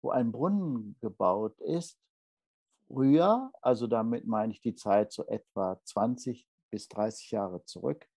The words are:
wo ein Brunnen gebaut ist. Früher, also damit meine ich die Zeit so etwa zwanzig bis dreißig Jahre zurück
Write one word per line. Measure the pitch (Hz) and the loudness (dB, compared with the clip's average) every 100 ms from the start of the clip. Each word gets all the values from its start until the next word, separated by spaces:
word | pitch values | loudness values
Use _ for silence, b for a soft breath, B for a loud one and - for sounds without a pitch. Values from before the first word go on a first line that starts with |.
wo | 135 | 0
ein | 127 117 | 0 0
Brunnen | 110 160 202 175 123 104 - | 0 0 0 0 -4 -6 -8
gebaut | 110 95 95 95 110 _ | -10 0 0 2 -2 _
ist. | - 170 170 - _ _ _ _ _ _ _ _ _ | -4 -4 -6 -16 _ _ _ _ _ _ _ _ _
Früher, | 131 135 151 180 233 262 - | 2 6 6 6 4 0 -2
also | 127 120 117 | 2 2 2
damit | 113 110 117 107 | 0 0 -2 -2
meine | 110 107 | 0 0
ich | 104 | -2
die | 120 | -6
Zeit | - 104 101 107 | -4 2 4 4
so | - - | -4 -6
etwa | 113 _ - 92 95 | -6 _ -4 -4 -4
zwanzig | - - 113 123 - 120 _ _ _ | -6 -2 0 -2 -6 -8 _ _ _
bis | 104 - | -12 -10
dreißig | - 107 110 - | -4 -4 -4 -6
Jahre | 110 98 90 | -4 -4 -8
zurück | - - 123 151 _ | -12 -6 -4 -6 _